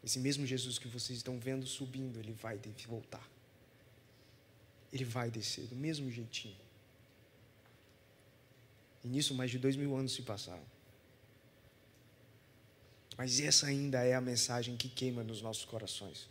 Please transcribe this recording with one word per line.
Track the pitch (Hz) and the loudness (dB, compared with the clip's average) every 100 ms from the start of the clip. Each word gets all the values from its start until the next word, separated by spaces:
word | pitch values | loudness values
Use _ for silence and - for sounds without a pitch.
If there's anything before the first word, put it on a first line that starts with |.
Esse | 127 127 | -2 0
mesmo | 131 139 135 | 2 2 2
Jesus | 127 123 117 | 0 0 -4
que | 123 | -6
vocês | 120 117 123 | -6 -4 -4
estão | 127 127 | -4 -4
vendo | 120 135 131 | -2 -2 -4
subindo, | - 131 131 131 117 | -4 -4 -4 -4 -6
ele | 110 | -8
vai | 110 113 104 | -8 -6 -6
ter | 107 | -8
que | 107 117 | -12 -6
voltar. | 113 - 110 - - - - - - - - - - - - - - - - - | -8 -6 -12 -14 -20 -20 -20 -20 -20 -20 -20 -20 -20 -20 -20 -20 -20 -20 -20 -10
Ele | 131 | -4
vai | 127 120 117 | -2 0 0
descer | 113 104 - 113 | 0 -4 -4 -6
do | 123 | -4
mesmo | 156 151 135 | -2 -2 -4
jeitinho." | 120 113 - 110 95 - - - - - - - - - - - - - - - - - - - - - - - - | -4 -6 -8 -8 -14 -20 -20 -20 -20 -20 -20 -20 -20 -20 -20 -20 -20 -20 -20 -20 -20 -20 -20 -20 -20 -20 -20 -20 -10
E | 120 | 0
nisso | 131 143 | 2 2
mais | 131 127 | 2 0
de | 123 | 4
dois | 131 135 | 4 4
mil | 143 135 | 2 2
anos | 131 | 0
se | - | -2
passaram. | 120 104 - 87 71 - - - - - - - - - - - - - - - - - - - - - - - - - | -4 -6 -6 -10 -14 -20 -20 -20 -20 -20 -20 -20 -20 -20 -20 -20 -20 -20 -20 -20 -20 -20 -20 -20 -20 -20 -20 -20 -14 -4
Mas | 127 127 | 4 4
essa | 147 - 143 | 8 8 8
ainda | 139 143 127 | 4 4 6
é | 123 | 6
a | 127 | 6
mensagem | 123 120 - 120 117 120 | 4 2 2 2 0 -2
que | 127 | -4
queima | - 127 120 | 0 0 0
nos | 113 110 | -4 -4
nossos | 110 110 | -4 -6
corações. | - 113 104 - 98 73 - | -6 -8 -6 -8 -8 -12 -14